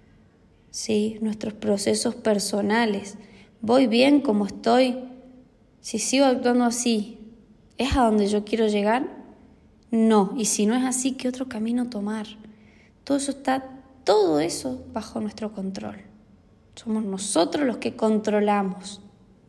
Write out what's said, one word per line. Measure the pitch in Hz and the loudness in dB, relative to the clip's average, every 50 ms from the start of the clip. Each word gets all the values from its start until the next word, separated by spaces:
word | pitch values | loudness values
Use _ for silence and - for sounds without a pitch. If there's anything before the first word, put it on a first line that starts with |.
| _ _ _ _ _ _ _ _ _ _ _ _ _ _ | _ _ _ _ _ _ _ _ _ _ _ _ _ _
¿sí? | - - - - 214 208 214 214 220 214 | -14 -10 -4 -2 0 0 0 0 -2 -4
Nuestros | 220 220 214 214 - 220 208 | -4 -4 -4 -4 -6 -8 -8
procesos | - - 214 202 202 - 226 214 214 - 240 226 | -6 -2 -2 -2 0 0 0 0 0 0 -2 -4
personales. | - - 220 214 202 196 - - 202 208 202 214 233 240 220 196 196 196 - - - - - - - - - _ _ | -2 0 0 0 0 0 -2 -2 -2 0 0 0 2 2 0 0 -4 -6 -10 -14 -18 -20 -20 -20 -20 -20 -20 _ _
¿Voy | 226 214 240 269 269 220 | -2 2 4 4 4 4
bien | 220 233 254 285 294 285 | 4 4 6 6 6 4
como | - - 208 208 202 | 4 4 2 2 0
estoy? | 196 - - - 226 233 254 262 254 247 - - - - - - - - - - _ _ _ _ _ _ _ | -2 -4 -4 0 2 4 4 4 2 0 -4 -8 -12 -16 -20 -20 -20 -20 -20 -20 _ _ _ _ _ _ _
Si | - - - 214 | -12 -8 -6 -6
sigo | - - 254 269 277 | -4 0 2 4 4
actuando | 269 247 - - 247 247 247 247 | 4 4 2 2 2 2 4 2
así, | 240 233 - - 240 233 214 202 - - - - - - - - _ _ _ _ _ _ - | 2 0 0 0 0 0 0 -2 -4 -10 -16 -20 -20 -20 -20 -20 _ _ _ _ _ _ -4
¿es | 233 277 - | -2 0 2
a | 277 247 | 4 4
donde | 226 214 214 202 202 | 4 4 4 2 2
yo | 208 208 208 | 2 0 -2
quiero | - - 226 226 214 | -2 -2 0 2 2
llegar? | 208 208 202 208 226 254 294 - - - - - - - - - - _ _ _ _ _ _ _ | 2 2 2 2 0 0 -2 -4 -10 -14 -20 -20 -20 -20 -20 -20 -20 _ _ _ _ _ _ _
No. | 233 226 220 226 220 208 196 202 - | 0 2 4 6 6 6 4 4 0
Y | 269 214 | -2 -2
si | - - - 208 | -2 0 0 2
no | 208 233 | 2 2
es | 254 254 | 2 0
así, | 254 247 - - 269 262 | -2 -2 -2 -2 -4 -4
¿qué | 262 - 254 | -4 -4 -6
otro | 254 254 262 254 | -4 -6 -8 -8
camino | - 214 220 233 240 247 247 240 | -8 -6 -4 -2 -2 -2 -4 -4
tomar? | 226 208 202 208 214 220 208 - - - - - - - - - - - _ _ _ _ - | -6 -6 -6 -4 -6 -6 -8 -10 -14 -18 -20 -20 -20 -20 -20 -20 -20 -20 _ _ _ _ -6
Todo | - 277 277 | -2 -2 -2
eso | 277 277 | -2 -2
está, | 269 - - 269 262 269 - - - - - - - - - | -6 -4 -2 -2 -2 -2 -4 -8 -14 -18 -20 -20 -20 -6 0
todo | - 403 427 403 349 302 294 | 2 4 4 4 4 2 2
eso | 311 339 - - - 262 254 262 - - 247 | 0 0 -2 -4 -6 -6 -8 -8 -10 -10 -10
bajo | 226 208 - - 233 | -10 -8 -8 -8 -8
nuestro | 214 208 - - 220 208 - | -8 -8 -8 -8 -10 -8 -8
control. | - 190 190 190 202 214 - 214 208 - - - - _ _ - - _ _ _ _ _ _ - | -8 -8 -8 -8 -8 -10 -12 -12 -14 -18 -20 -20 -20 _ _ -20 -20 _ _ _ _ _ _ -20
Somos | - - 226 214 220 226 | -12 -6 -4 -4 -2 -2
nosotros | 196 190 190 196 - - 302 339 294 - 302 294 | -4 -4 -6 -4 -2 2 2 2 2 0 0 0
los | 262 - - | 0 -2 -2
que | - 233 - | -4 -6 -4
controlamos | - 220 220 214 208 208 220 208 208 208 208 202 202 196 190 180 - - - - - - - - _ _ _ - _ _ | 0 2 2 2 2 0 0 0 2 2 2 2 2 0 -2 -4 -8 -12 -16 -16 -18 -18 -20 -20 _ _ _ -20 _ _